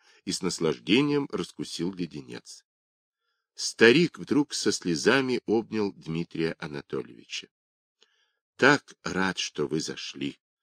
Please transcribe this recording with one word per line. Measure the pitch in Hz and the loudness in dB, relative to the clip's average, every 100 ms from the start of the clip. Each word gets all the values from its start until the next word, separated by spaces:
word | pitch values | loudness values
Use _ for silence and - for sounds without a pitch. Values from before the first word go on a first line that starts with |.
| _ _ | _ _
и | - | -8
с | 85 | -4
наслаждением | 90 - 82 64 58 113 147 143 139 | -4 -2 -2 -2 2 2 2 0 -2
раскусил | - 87 - - - 87 | -6 -8 -10 -10 -6 -6
леденец. | 92 85 73 64 58 - - _ _ _ _ _ _ _ _ _ | -4 -8 -10 -14 -16 -16 -20 _ _ _ _ _ _ _ _ _
Старик | - - - 113 135 175 - | -10 -6 6 8 8 4 -2
вдруг | 87 120 143 | 0 0 0
со | - 110 | -2 -2
слезами | - 90 78 76 135 127 123 - | -2 -2 0 4 4 2 -2 0
обнял | 110 110 107 101 | -2 0 -4 -4
Дмитрия | - 73 82 85 82 82 78 | -6 -6 -6 -6 -4 -4 -4
Анатольевича. | 78 71 - 67 60 58 - - - _ _ _ _ _ _ _ _ _ _ - | -10 -10 -8 -8 -8 -14 -14 -14 -14 _ _ _ _ _ _ _ _ _ _ 2
«Так | 127 143 - - | 4 4 0 -12
рад, | 87 87 95 90 | -6 -2 -2 -2
что | - - 71 | -6 -4 -2
вы | 78 | -2
зашли. | 73 67 - 69 69 - _ _ | -4 -8 -12 -8 -8 -10 _ _